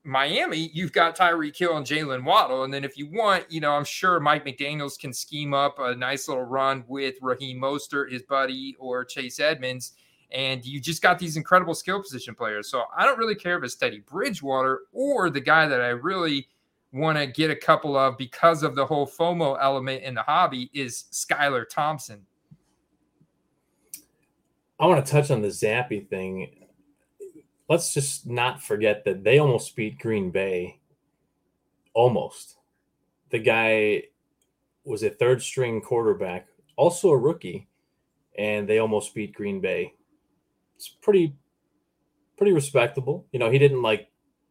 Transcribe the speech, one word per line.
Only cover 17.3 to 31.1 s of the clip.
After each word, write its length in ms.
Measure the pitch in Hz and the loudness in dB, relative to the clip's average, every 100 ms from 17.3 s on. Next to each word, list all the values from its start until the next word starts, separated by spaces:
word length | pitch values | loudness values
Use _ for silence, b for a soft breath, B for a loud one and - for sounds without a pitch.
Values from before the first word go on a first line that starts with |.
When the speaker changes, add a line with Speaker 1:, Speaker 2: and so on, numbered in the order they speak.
| 123 156 | 0 0
Speaker 1:
a 60 | 151 | 0
couple 420 | - 156 156 139 | 4 4 4 2
of 180 | 135 123 | 2 0
because 460 | 127 - 170 165 | -10 2 4 4
of 120 | 147 | 0
the 120 | 131 131 | 0 0
whole 200 | 151 139 | 0 -2
fomo 520 | - 170 175 156 135 | 0 0 2 0 2
element 440 | 139 135 131 131 | 2 0 -2 -6
in 100 | 135 | -6
the 80 | 120 | -6
hobby 480 | 107 160 180 131 123 | 0 2 2 0 -8
is 320 | 147 127 113 - | -6 -6 -8 -12
Skylar 560 | - - 147 143 131 110 | -10 -4 0 2 0 -4
Thompson. 560 | - 151 156 - 104 95 _ _ - _ _ _ _ _ _ _ _ _ _ _ _ _ - _ _ _ _ _ _ _ _ | -4 -2 -4 -10 -18 _ _ _ -20 _ _ _ _ _ _ _ _ _ _ _ _ _ -20 _ _ _ _ _ _ _ _
Speaker 2:
I 80 | 160 | 6
wanna 160 | 165 | 6
touch 300 | - 147 143 | 6 2 4
on 100 | 123 | 2
the 60 | 104 | 0
Zappe 600 | - 110 113 131 104 101 | 0 2 2 0 -6 -6
thing. 460 | 95 92 95 90 _ _ _ _ _ _ _ - - _ _ _ | -6 -6 -8 -10 _ _ _ _ _ _ _ -20 -20 _ _ _
Let's 240 | 165 - | 0 0
just 340 | - 139 - - | -4 -4 -6 -8
not 360 | 120 123 - | -2 -2 -4
forget 420 | - 104 107 104 | -4 0 2 2
that 200 | - 92 | -2 0
they 140 | 98 135 | 4 6
almost 380 | 147 117 - - | 6 2 -2 -6
beat 220 | 107 - | -6 -6
Green 320 | 113 110 92 | -2 -2 0
Bay. 480 | 92 95 90 87 - _ _ _ | -2 -2 -2 -6 -12 _ _ _